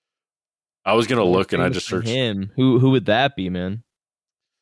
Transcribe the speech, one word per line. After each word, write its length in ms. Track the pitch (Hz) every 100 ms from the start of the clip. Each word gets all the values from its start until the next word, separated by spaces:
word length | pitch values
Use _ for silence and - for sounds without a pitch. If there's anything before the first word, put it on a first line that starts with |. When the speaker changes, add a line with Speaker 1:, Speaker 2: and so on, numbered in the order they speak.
| _ _ _ _ _ _ _ _ 95
Speaker 1:
I 60 |
was 140 | 110 117
gonna 180 | 127 92
Speaker 2:
More 120 | 92
Speaker 1:
look 120 | 95
and 100 | 98
I 20 | 139
Speaker 2:
famous 120 | 98
Speaker 1:
just 120 | -
Speaker 2:
than 120 | -
Speaker 1:
searched. 60 | 113 127
Speaker 2:
him. 360 | 123 101 98 -
Who, 220 | 131 123
who 140 | 131
would 160 | 131 101
that 280 | 107 139 -
be, 140 | 92
man? 320 | 90 92 107 - _ _ _ _ _ _ _